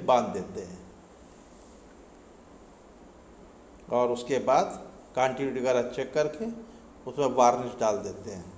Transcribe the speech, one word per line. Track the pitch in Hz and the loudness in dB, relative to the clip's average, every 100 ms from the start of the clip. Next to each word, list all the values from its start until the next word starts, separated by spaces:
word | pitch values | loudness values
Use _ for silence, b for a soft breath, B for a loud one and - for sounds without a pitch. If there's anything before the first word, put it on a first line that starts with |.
बांध | 135 123 107 | 4 4 4
देते | 92 90 107 | -6 -8 -10
हैं | 92 - - - - - - - - - - - - - - - - - - - - - - - - - - - - - - - - | -12 -14 -18 -20 -20 -20 -20 -20 -20 -20 -20 -20 -20 -20 -20 -20 -20 -20 -20 -20 -20 -20 -20 -20 -20 -20 -20 -20 -20 -20 -20 -20 -4
और | 123 123 | 0 2
उसके | 120 - 131 | 0 -2 -2
बाद | 110 151 - - - - - - | 4 2 2 -6 -14 -18 -8 0
कंटिन्यूटी | 131 127 139 123 | 0 0 -4 -2
वगैरह | 127 127 120 | 2 2 2
check | - 135 | -4 -2
करके | 151 151 - 226 - B B B - - | 0 0 -2 -8 -8 B B B -16 -12
उसमें | 123 135 120 | 0 0 6
varnish | 120 120 123 - | 6 6 -2 -2
डाल | 110 101 | 0 0
देते | 98 92 117 | -4 -10 -12
हैं। | 95 85 | -12 -14